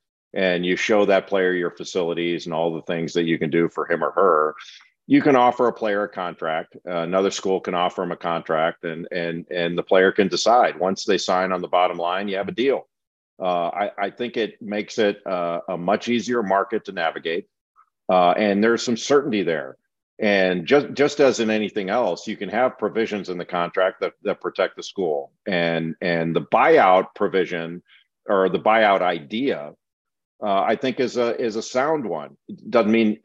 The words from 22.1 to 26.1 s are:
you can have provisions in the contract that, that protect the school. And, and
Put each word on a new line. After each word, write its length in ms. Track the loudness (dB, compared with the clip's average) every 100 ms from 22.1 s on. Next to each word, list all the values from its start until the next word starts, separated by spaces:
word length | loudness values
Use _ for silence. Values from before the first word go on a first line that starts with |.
| -2 -8
you 100 | -10
can 120 | -6
have 280 | -2 -2 -2
provisions 520 | -4 -2 -2 -4 -6
in 100 | -8
the 60 | -4
contract 560 | -2 -2 2 0 0
that, 120 | -6 -4
that 200 | -6 -4
protect 340 | -4 -2 -2 -4
the 80 |
school. 480 | -12 -6 -4 -4 -8 _ -4
And, 480 | -2 0 -2 -4 -4
and 340 | -2